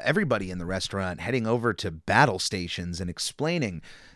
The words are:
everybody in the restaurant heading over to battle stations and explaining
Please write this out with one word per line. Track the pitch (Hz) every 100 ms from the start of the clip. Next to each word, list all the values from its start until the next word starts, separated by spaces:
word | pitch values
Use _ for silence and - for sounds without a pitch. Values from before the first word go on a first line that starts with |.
everybody | 123 160 170 110 92
in | 90
the | 87
restaurant | 95 - 98 92 90
heading | 90 127 110
over | 120 117
to | 98 101
battle | 80 - 104 143 92
stations | - 95 87 - 87 85
and | 90
explaining | 82 - - 151 175 117 82 - - -